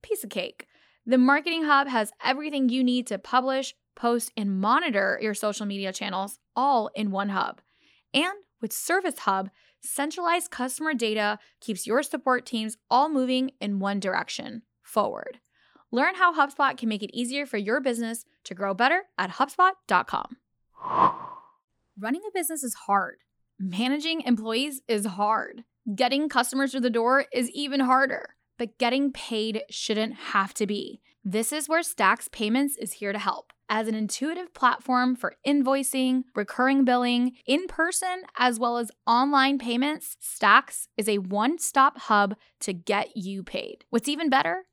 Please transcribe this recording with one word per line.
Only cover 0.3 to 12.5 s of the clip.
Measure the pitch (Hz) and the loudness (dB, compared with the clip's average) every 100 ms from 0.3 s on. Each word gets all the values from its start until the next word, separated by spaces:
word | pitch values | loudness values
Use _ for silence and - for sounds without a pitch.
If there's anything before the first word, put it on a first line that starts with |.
| 196 180 - - _ _ _ - | -6 -6 -10 -20 _ _ _ 2
The | 254 | 4
Marketing | 254 285 311 330 | 6 4 2 -2
Hub | 311 277 277 | 2 2 2
has | 254 214 - | 0 -2 -4
everything | - 269 302 285 262 | -2 -2 -2 0 2
you | 247 | 2
need | 254 247 247 | 2 2 -2
to | 196 | -8
publish, | - 254 254 262 262 - _ - | 0 0 2 -2 -4 -10 _ -4
post, | 240 233 226 - | 0 0 -2 -6
and | 202 190 | -4 0
monitor | 202 262 349 202 196 - | 2 2 2 0 0 0
your | 214 | -4
social | 202 214 202 208 | -2 -4 -4 -6
media | 196 196 | -6 -6
channels | 190 202 190 202 - _ - | -6 -6 -4 -6 -10 _ -2
all | 269 262 214 - | 2 2 0 -4
in | 214 | -4
one | 190 202 | -2 -2
hub. | 190 - - _ _ _ _ _ | -2 -4 -6 _ _ _ _ _
And | 240 349 403 _ _ | 0 0 -4 _ _
with | 220 | -8
Service | - - 359 370 254 | -8 0 0 0 -4
Hub, | - 190 196 _ _ _ | -2 0 -2 _ _ _
centralized | - - 285 320 349 339 349 | -10 -4 -4 -2 0 0 -2
customer | - 254 262 311 | -6 -6 -4 -2
data | 277 226 214 208 208 _ _ | 0 0 0 0 -2 _ _
keeps | - 196 - | -8 -6 0
your | 233 | 0
support | 285 302 262 247 | 0 -4 0 0
teams | - | -2